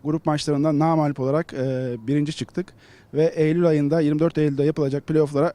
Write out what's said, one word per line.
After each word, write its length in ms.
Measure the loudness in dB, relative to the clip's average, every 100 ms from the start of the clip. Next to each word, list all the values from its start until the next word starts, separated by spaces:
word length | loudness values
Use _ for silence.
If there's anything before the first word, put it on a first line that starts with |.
Grup 220 | -4 -2 -2
maçlarından 540 | -2 0 0 0 2
namağlup 400 | 2 2 0 -2
olarak, 340 | -2 -2 -2
e, 420 | -6 -4 -4 -6 -8 -2
birinci 260 | -2 -2
çıktık 400 | -6 -8 -8 -8 -14 -20 -20 _
ve 120 | 0 0
Eylül 400 | 2 0 2 2
ayında, 360 | 2 2 2
yirmi 180 | 2 2
dört 180 | 0 2
Eylül'de 260 | 0 2
yapılacak 440 | 0 0 -2 -2 0
playoff'lara 460 | 0 2 2 0